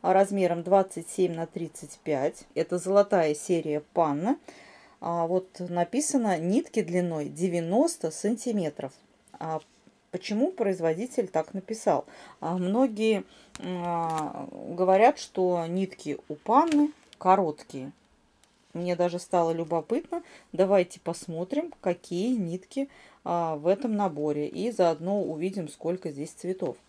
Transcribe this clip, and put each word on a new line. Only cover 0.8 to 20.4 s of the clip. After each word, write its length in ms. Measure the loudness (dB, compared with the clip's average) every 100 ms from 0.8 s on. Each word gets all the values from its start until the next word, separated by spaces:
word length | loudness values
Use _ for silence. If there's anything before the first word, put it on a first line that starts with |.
| 2 -6 -10
семь 240 | -2 0
на 120 | 0 -6
тридцать 520 | -6 -10 -10 -18 -12
пять. 400 | -2 0 0 -4 -8
Это 240 | -4 -2 -2
золотая 560 | 4 4 6 4 2
серия 460 | 0 0 -2 0 -4
Панна. 580 | -2 0 2 2 0 -2 -6 -20 -20 -20 -20 _
А, 260 | -6 -2 0
вот 320 | 0 -2 -12
написано: 800 | -6 -2 0 0 0 0 2 0
«Нитки 440 | 2 0 0 -4
длиной 460 | 0 0 0 -2 -6
девяносто 840 | -2 -2 0 0 2 2 0 -6
сантиметров». 800 | -4 -2 -2 -2 -2 -2 -4 -12 -12 _ _ _ -12
А 180 | -8 -8 -10 _ _ _ _
почему 400 | -10 -4 0 0
производитель 760 | 0 -2 0 0 0 -4 -2 0
так 260 | -2 -2
написал? 540 | -8 -8 -2 2 0 -2 -20 -20 -10
А, 180 | -4 -2
многие, 680 | 0 2 2 2 2 2 -2 -20 -20 -14
м, 240 | -8 -6
а, 640 | -2 -2 -2 -2 -4 -8 -12
говорят, 680 | -12 -12 0 4 8 6 4
что 480 | -6 -2 0 0 -2
нитки 520 | -2 -4 -6 -8 -8 -8
у 80 | -10
Панны 560 | 2 4 4 4 2 0 _ -4
короткие. 760 | 4 4 4 -4 -12 -12 -12 -16 _ _ _ _ _ _ _
Мне 240 | -6 -4 0
даже 220 | 0 0
стало 320 | 0 2 2
любопытно. 720 | 0 0 -2 0 -4 -4 -10 -10 -20